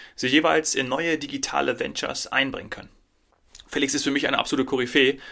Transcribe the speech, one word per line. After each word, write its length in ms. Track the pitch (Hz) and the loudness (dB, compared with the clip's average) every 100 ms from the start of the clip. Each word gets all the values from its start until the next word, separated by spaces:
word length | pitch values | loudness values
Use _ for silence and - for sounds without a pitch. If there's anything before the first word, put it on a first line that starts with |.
| - - | -18 -4
sie 100 | 127 | 2
jeweils 480 | 143 160 160 151 - | 4 4 4 2 0
in 140 | 127 | 0
neue 280 | 135 170 156 | 0 0 0
digitale 640 | 143 135 - 139 139 123 | -2 -6 -4 -2 0 -2
Ventures 480 | 135 - - - - | -4 -4 -6 -4 -2
einbringen 420 | 135 135 - - | 0 0 -4 -10
können. 200 | - - _ _ _ _ _ _ - - | -14 -16 _ _ _ _ _ _ -20 -8
Felix 280 | 147 139 | -2 0
ist 100 | 139 | 0
für 80 | 139 | 0
mich 160 | 139 127 | 0 0
eine 100 | 135 | 0
absolute 300 | - 139 131 | 0 0 0
Koryphäe. 520 | 131 123 147 131 139 - | 0 0 4 4 2 -6